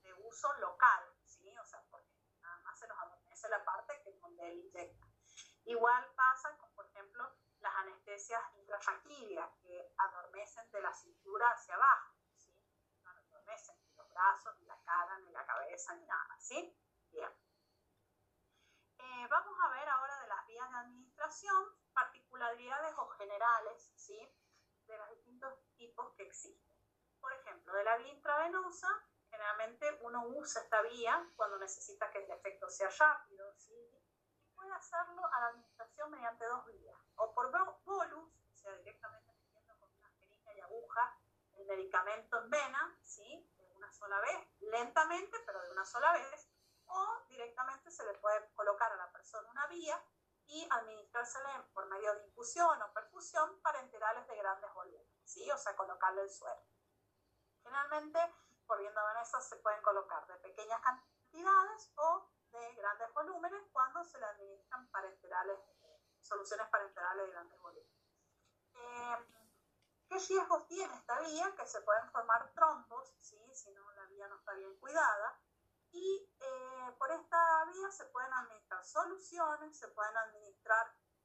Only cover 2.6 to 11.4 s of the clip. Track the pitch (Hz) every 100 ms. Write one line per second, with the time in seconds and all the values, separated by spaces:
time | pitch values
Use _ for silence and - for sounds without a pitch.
2.6 | 185 - 226 208 175 - _ - - -
3.6 | - - - 571 - - 339 349 339 349
4.6 | 381 175 - - - _ _ - - _
5.6 | - 233 233 247 254 - 262 - 302 302
6.6 | - - - 208 196 240 262 - _ _
7.6 | 208 196 190 190 - 202 196 226 - -
8.6 | - 202 - 196 - 285 220 165 - -
9.6 | 180 180 - - 190 180 175 190 208 -
10.6 | 226 208 185 - - - 392 208